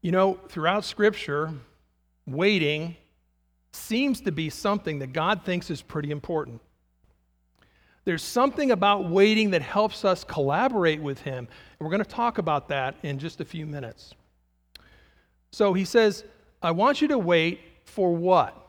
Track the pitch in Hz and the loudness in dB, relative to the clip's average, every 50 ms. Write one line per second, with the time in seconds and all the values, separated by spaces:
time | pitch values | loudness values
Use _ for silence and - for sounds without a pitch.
0 | - 143 175 185 190 196 185 185 - - - 170 156 165 190 214 202 - - - | -2 0 2 2 2 2 0 -4 -10 -12 -8 -2 0 0 0 0 -4 -6 -2 2
1 | 208 214 214 - - - 143 147 156 160 156 135 120 _ _ _ _ _ _ _ | 2 2 2 2 -6 -6 -4 -4 -4 -6 -8 -12 -14 _ _ _ _ _ _ _
2 | _ _ _ _ _ - 131 147 180 202 214 185 156 147 151 151 160 170 165 - | _ _ _ _ _ -8 -4 0 2 2 2 2 2 0 0 -2 -4 -8 -10 -14
3 | _ _ _ _ _ _ _ _ _ _ _ _ _ _ - - - - 220 233 | _ _ _ _ _ _ _ _ _ _ _ _ _ _ -18 -18 -8 -4 -2 0
4 | 277 285 254 - - 202 160 147 160 151 - - - 208 202 208 - 170 156 143 | 0 0 -2 -2 -2 -4 -4 -2 -4 -6 -6 -4 -2 -2 -2 0 -2 -6 -8 -6
5 | 139 131 127 165 156 180 214 180 - - 180 175 175 - 165 135 - _ - 160 | -8 -6 -4 -2 0 0 -2 -2 -2 -4 -4 -4 -4 -6 -10 -10 -10 _ -8 -6
6 | 147 147 151 147 - - 175 156 147 - - 117 _ _ _ _ _ _ _ _ | -6 -4 -6 -8 -6 -6 -4 -4 -4 -6 -12 -18 _ _ _ _ _ _ _ _
7 | _ _ _ _ _ _ _ _ _ _ _ _ _ _ _ _ _ _ _ _ | _ _ _ _ _ _ _ _ _ _ _ _ _ _ _ _ _ _ _ _
8 | _ 196 175 156 - - - 240 254 285 269 - 294 262 233 180 196 202 202 202 | _ -2 -2 -2 -4 -4 0 2 2 2 2 0 2 2 2 4 4 2 2 2
9 | 190 170 165 190 196 214 220 220 220 208 185 165 135 - - 202 214 214 - - | 0 0 4 6 6 6 6 4 2 2 2 0 -2 0 0 0 0 0 -2 0
10 | - 196 185 - - - - 160 143 135 143 175 247 269 247 214 175 165 156 151 | 0 0 0 0 -4 -8 -4 -2 0 0 2 2 2 0 0 2 2 2 0 0
11 | 156 143 139 127 - 143 131 127 123 117 - - - - - _ 151 156 170 202 | -4 -6 -6 -6 -8 -8 -8 -8 -10 -12 -16 -20 -20 -20 -14 _ -6 -4 -2 -2
12 | - - - - 233 240 226 - 180 165 151 143 - - 143 139 131 131 135 - | -2 -4 -2 -2 -2 -2 0 -2 -2 0 0 -2 -2 -2 -4 -2 -2 -4 -6 -6
13 | - 151 143 135 143 170 - - 160 - - 165 156 151 147 147 131 113 - _ | -8 -6 -6 -6 -6 -10 -8 -10 -12 -10 -10 -12 -10 -10 -10 -10 -12 -12 -14 _
14 | - - - _ _ _ _ _ _ _ _ _ _ _ _ - _ _ _ _ | -20 -20 -20 _ _ _ _ _ _ _ _ _ _ _ _ -20 _ _ _ _
15 | _ _ _ _ _ _ _ _ _ _ - - 214 202 185 185 190 185 - 233 | _ _ _ _ _ _ _ _ _ _ 0 2 2 2 4 2 -2 2 4 4
16 | 220 214 196 - - - _ _ _ _ _ _ - 170 165 170 208 269 294 - | 4 4 2 0 -12 -18 _ _ _ _ _ _ -4 -2 0 2 4 2 4 2
17 | 302 294 302 247 185 170 175 165 160 165 180 - - - _ _ _ - - - | 2 2 2 0 2 4 4 4 4 2 -2 -4 -12 -20 _ _ _ -16 -4 0
18 | 190 180 170 170 170 180 185 170 127 98 - - - | 0 2 2 0 2 4 4 4 4 2 -4 -16 -20